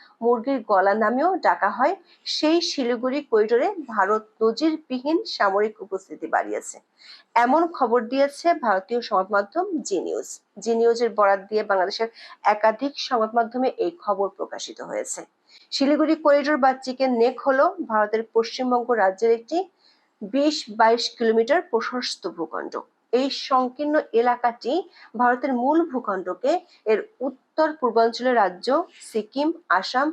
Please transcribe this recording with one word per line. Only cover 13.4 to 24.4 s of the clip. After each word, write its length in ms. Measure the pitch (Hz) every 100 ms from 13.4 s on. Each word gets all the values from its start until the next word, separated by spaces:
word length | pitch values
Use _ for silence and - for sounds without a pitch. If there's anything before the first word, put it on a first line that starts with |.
| 226 247 254 - 175
এই 60 | 170
খবর 240 | - 196 196 -
প্রকাশিত 420 | - - - 113
হয়েছে। 400 | - 107 120 - 165 _ _ - _
শিলিগুড়ি 440 | - 277 294 311 320 311
করিডোর 320 | 285 285 302
বা 80 | 262 254
চিকেন 280 | - 254 262 240
নেক 140 | 233 254
হলো 240 | 277 262 320 381 240
ভারতের 300 | 220 208 220 226
পশ্চিমবঙ্গ 540 | 233 226 - 254 247 240 233
রাজ্যের 280 | 190 190 226
একটি 260 | 226 226 330 381 _ _ _ _ -
বিশ 340 | 202 262 294 302 - 214
বাইশ 240 | 226 233 - -
কিলোমিটার 420 | 226 226 226 330 349
প্রশস্ত 540 | 226 226 247 247 - 190 170
ভূখণ্ড। 380 | 160 90 73 131 - _ _
এই 160 | 240 269 - -
সংকীর্ণ 460 | 262 254 254 294 302 - 226
এলাকাটি 540 | 247 240